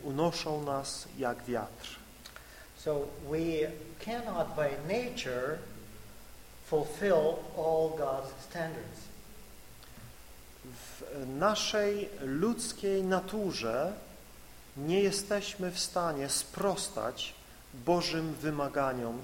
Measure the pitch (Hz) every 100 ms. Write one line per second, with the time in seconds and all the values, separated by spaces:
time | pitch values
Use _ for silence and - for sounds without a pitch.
0 | 147 135 170 - 160 151 143 139 135 -
1 | - 135 123 120 117 117 104 - - -
2 | - - - - - - - - 156 147
3 | 143 - 139 156 165 156 - - - -
4 | 220 240 220 175 151 156 147 135 151 220
5 | 247 - 135 123 135 165 - - - -
6 | - - - - - - - 156 143 -
7 | 202 165 151 - - 180 160 160 160 160
8 | 139 135 135 - - 175 160 156 110 -
9 | - - - - - - - - - -
10 | - - - - - - 127 120 - -
11 | - 139 131 135 196 208 - 214 208 208
12 | 196 - 135 139 214 233 - - 196 190
13 | 185 185 185 214 190 123 113 120 170 208
14 | - - - - - - - 143 147 190
15 | 196 - - 208 196 - 185 175 - 180
16 | 170 143 139 - - - 196 170 - 113
17 | 110 - - - - - - 131 120 175
18 | 170 160 160 143 151 147 139 143 135 123
19 | 117 117